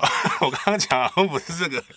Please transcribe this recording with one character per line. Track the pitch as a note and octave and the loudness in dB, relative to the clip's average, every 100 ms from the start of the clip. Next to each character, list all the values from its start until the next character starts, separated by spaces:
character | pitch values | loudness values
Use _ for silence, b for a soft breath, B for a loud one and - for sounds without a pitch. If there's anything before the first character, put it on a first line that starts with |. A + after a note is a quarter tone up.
| C3 - | 0 0
<laughs> | - - | -2 0
我 | C#3+ | 0
刚 | B2+ - | 0 0
刚 | G#3 | 0
讲 | - C3 B2 | 2 2 2
好 | - | 2
像 | F#3+ | 2
不 | C3+ | 0
是 | - | -6
这 | E3+ F3 | -6 -4
个。 | B2+ - | -4 -8